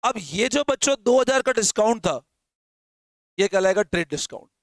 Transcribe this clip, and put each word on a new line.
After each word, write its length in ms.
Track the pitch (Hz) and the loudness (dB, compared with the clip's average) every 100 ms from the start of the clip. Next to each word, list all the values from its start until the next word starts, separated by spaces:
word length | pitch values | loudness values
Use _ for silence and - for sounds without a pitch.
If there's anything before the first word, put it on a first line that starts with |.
अब 100 | 233 233 | -4 -4
ये 300 | 151 165 247 | -8 -4 -2
जो, 160 | 277 294 | -2 -2
बच्चों, 280 | 269 - 277 | 0 0 0
दो 180 | 240 254 | 2 2
हज़ार 220 | 254 269 | 4 2
का 100 | 254 | 2
डिस्काउंट 480 | 247 208 - 214 226 | 0 -2 2 2 2
था, 240 | 180 135 _ _ _ _ _ _ _ _ _ _ _ - | -2 -4 _ _ _ _ _ _ _ _ _ _ _ -2
ये 100 | 196 | 0
कहलाएगा 340 | 190 190 190 | 2 2 2
ट्रेड 260 | 208 175 170 | 0 -2 -4
डिस्काउंट। 420 | 147 - 95 - _ | -6 -8 -12 -18 _